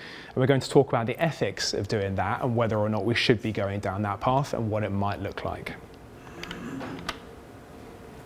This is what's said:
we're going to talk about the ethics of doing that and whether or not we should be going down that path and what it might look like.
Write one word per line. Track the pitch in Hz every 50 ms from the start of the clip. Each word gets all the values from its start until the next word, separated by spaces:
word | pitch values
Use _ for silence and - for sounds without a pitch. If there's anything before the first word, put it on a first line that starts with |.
| - - - - - - -
we're | 127 127
going | 123 139 127
to | - -
talk | - 147 131 -
about | 139 120 113
the | 117 120 -
ethics | 165 165 - - 131 101 90 - - - -
of | 110 101
doing | - 120 107 98 98 95
that | 95 92 98 120 - -
and | 127 113
whether | 117 117 104 110
or | 107 104 107
not | 110 104 95
we | 117 113
should | - - - 123 104
be | - 110
going | 98 110 98 98 98 104
down | 101 98 92 101 107
that | 101 101 98
path | - 127 127 139 143 - -
and | 117 113 104
what | 104 107 107
it | 98
might | 98 98 98 101 95 85
look | 98 92 - - -
like. | 92 87 - - - - - - - - - - - - - - - - 170 175 - - - 117 117 135 135 127 - - - - - - - - - - - - - - - - - - - - - - - - - - - -